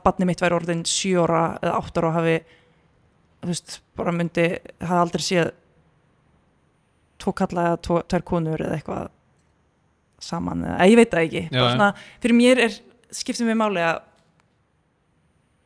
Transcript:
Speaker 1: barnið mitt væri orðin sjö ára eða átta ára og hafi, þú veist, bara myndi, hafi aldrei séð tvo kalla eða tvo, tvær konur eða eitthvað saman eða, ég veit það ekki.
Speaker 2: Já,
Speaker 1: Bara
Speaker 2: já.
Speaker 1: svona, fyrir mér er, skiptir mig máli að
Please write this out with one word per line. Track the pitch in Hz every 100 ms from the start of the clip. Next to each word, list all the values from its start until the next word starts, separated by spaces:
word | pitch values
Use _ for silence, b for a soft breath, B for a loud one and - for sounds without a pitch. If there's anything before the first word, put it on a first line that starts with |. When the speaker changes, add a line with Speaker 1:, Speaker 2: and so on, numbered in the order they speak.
| 190
Speaker 1:
barnið | - 180
mitt | 165
væri | 175 170
orðin | 170 170 165
sjö | - 196 180 165
ára | 165 165 -
eða | 170 170
átta | - 170
ára | 165
og | 165
hafi, | 165 160 - b b b b _ _ _ _ _
þú | 175
veist, | 170 - - _ -
bara | -
myndi, | 170 170 - 170 185 - -
hafi | 170 175
aldrei | 175 170
séð | - 180 160 - _ _ _ _ _ _ _ _ _ _ _ _ _ _ _ -
tvo | -
kalla | - 190 180 170
eða | 170
tvo, | - 170
tvær | - 180
konur | - 175 160 156
eða | - 156
eitthvað | 170 202 85 _ _ _ _ _ _ _ _ _ _ _
saman | - 170 175 175 -
eða, | 85 180
ég | 233
veit | 226
það | 170 165
ekki. | - 165
Speaker 2:
Já, | 127
Speaker 1:
Bara | 123
Speaker 2:
já. | 127
Speaker 1:
svona, | 202 - B B
fyrir | 247 233
mér | 247 254 226
er, | 202 - _ _
skiptir | - - 247 233
mig | 226
máli | 214 185
að | 165 - - _ _ _ _ _ _ _ _ _ _ _ _ _ _ _